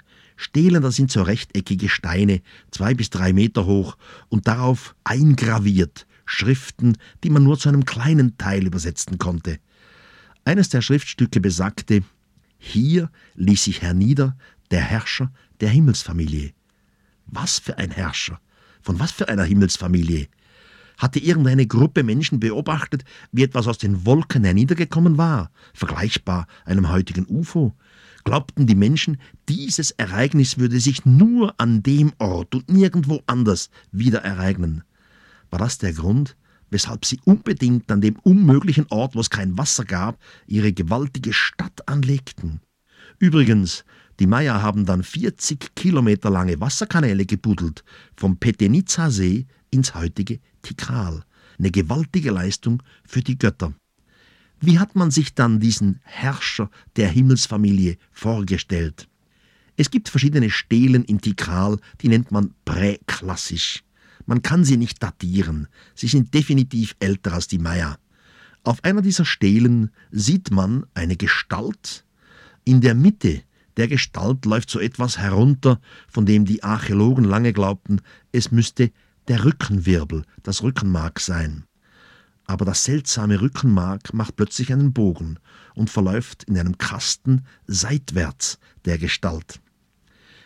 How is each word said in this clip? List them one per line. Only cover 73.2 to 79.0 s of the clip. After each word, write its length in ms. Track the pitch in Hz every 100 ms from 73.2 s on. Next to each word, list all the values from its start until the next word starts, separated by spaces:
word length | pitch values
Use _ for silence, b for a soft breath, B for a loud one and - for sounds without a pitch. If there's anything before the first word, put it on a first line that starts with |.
| 95 69 - _ _ -
der 100 | 113
Gestalt 560 | 127 - - 98 131
läuft 240 | 107 110 -
so 120 | 98
etwas 360 | 107 123 123 -
herunter, 640 | 98 95 123 139 135 120 B B B
von 180 | - 104
dem 180 | 107
die 180 | 101 107
Archäologen 640 | 101 107 - 101 110 131
lange 300 | 104 104 120
glaubten, 480 | 104 98 101 - 98 - b b
es 180 | 123 -
müsste 400 | 117 110 - 123 -